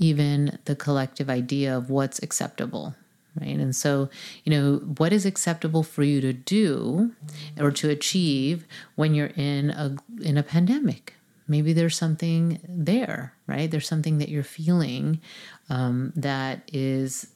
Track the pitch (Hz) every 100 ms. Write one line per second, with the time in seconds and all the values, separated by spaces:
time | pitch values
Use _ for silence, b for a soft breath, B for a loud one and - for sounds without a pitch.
0 | 160 147 143 143 147 - - 139 151 139
1 | 131 - 139 127 123 139 135 127 123 139
2 | 135 - 147 - - - - - 151 -
3 | _ _ _ 151 143 143 135 127 147 139
4 | 139 B B B 151 147 139 143 170 135
5 | 160 208 190 190 175 160 156 160 156 -
6 | 143 143 131 127 - 202 190 127 110 165
7 | 233 - B B B - 143 143 151 147
8 | - 190 165 135 135 170 - B B -
9 | 156 151 147 - 143 139 143 147 139 139
10 | - 233 160 147 143 165 180 285 226 -
11 | - - _ _ - 151 151 160 165 -
12 | 165 156 170 165 170 160 175 180 156 240
13 | - - 135 - - 139 160 156 - 156
14 | 156 151 147 147 135 - 160 175 135 131
15 | 143 160 B B B B - 127 123 123
16 | 131 165 139 135 131 - - 143 135 135
17 | 135 - -